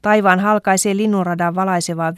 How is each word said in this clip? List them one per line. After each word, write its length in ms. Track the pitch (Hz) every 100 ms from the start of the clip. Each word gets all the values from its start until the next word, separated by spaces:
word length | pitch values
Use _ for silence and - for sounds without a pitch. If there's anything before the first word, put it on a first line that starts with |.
Taivaan 380 | 208 214 196 185
halkaisee 560 | 208 214 202 190 208 196
linnunradan 580 | 220 202 175 170 170
valaiseva 580 | 180 190 175 170 165 165